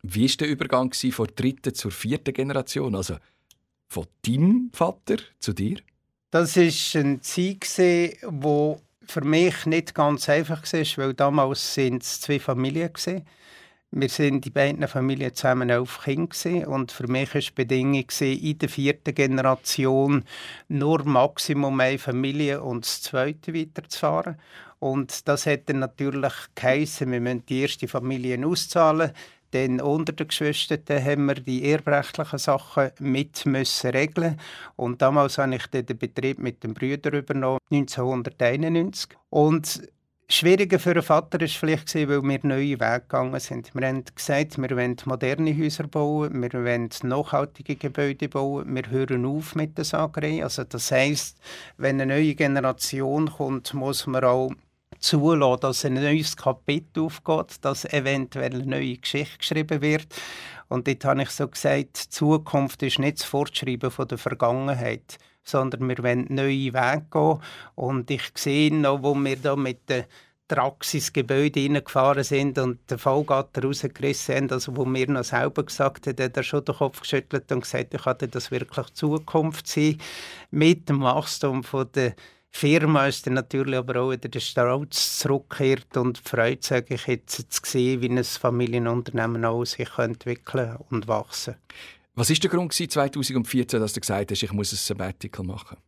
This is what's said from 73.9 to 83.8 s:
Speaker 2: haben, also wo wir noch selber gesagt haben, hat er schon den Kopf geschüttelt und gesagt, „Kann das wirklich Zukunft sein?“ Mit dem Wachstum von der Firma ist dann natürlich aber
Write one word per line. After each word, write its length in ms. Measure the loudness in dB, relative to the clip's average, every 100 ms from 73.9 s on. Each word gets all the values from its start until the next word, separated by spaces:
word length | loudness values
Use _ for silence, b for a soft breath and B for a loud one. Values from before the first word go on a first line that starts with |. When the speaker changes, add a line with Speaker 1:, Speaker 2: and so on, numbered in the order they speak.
| -4 -2 -2 -2 -2
Speaker 2:
haben, 160 | 0
also 240 | -2 -4 -4
wo 80 | -2
wir 220 | 0 0
noch 140 | 0
selber 400 | 0 0 0 -2 -6
gesagt 420 | 0 -2 0 -8
haben, 160 | -2
hat 140 | -2 -2
er 60 |
schon 220 | -2 -2 -2
den 100 | -2
Kopf 260 | -2 -2
geschüttelt 500 | -4 -4 -2 -8 -4
und 100 | -4
gesagt, 300 | -4 -6 -6
„Kann 260 | -4 -2 -2 -4
das 180 | -6 -6
wirklich 380 | -6 -4 -8 -8
Zukunft 720 | -4 -2 -2 0 0 0 -2 -6
sein?“ 300 | 0 2 0 B B B B B
Mit 360 | 4 6 4 2
dem 140 | 2
Wachstum 640 | 4 2 -2 -2 -2 -2
von 260 | -4 -4 -2
der 220 | 0 0 -2 B B B
Firma 560 | 0 4 6 6 6 4
ist 200 | 0 -2
dann 60 |
natürlich 420 | -2 -2 -2 0
aber 240 | -2